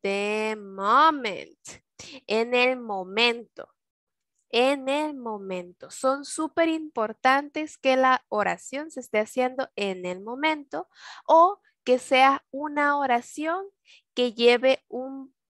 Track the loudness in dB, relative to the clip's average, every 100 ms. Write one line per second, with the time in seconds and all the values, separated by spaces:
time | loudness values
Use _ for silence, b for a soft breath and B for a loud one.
0 | -4 -4 -2 -2 -4 -6 -10 -4 2 6
1 | 4 2 -6 -8 -14 _ -20 -20 _ _
2 | B -20 -4 -2 0 2 2 0 -6 -8
3 | -6 2 2 0 -10 -18 -20 _ _ _
4 | _ _ _ _ _ 2 2 2 -2 -2
5 | -2 -6 -10 -10 -8 -8 -10 -18 -20 -4
6 | -2 -2 -6 -8 -4 0 0 0 -6 -6
7 | -6 0 2 2 0 -10 -10 -4 0 4
8 | 4 2 _ -2 -2 -4 -8 -10 -10 -14
9 | -4 -2 -2 -2 -2 -2 -8 -4 -6 -4
10 | -8 -8 -10 -4 -2 -2 -6 -10 -10 B
11 | B B 4 6 6 2 _ _ 0 0
12 | 4 6 6 4 _ -8 -4 0 0 0
13 | 0 0 -2 -8 -4 -4 -8 _ b b
14 | _ -2 -2 4 4 6 4 2 _ -10
15 | -8 -12 -16 _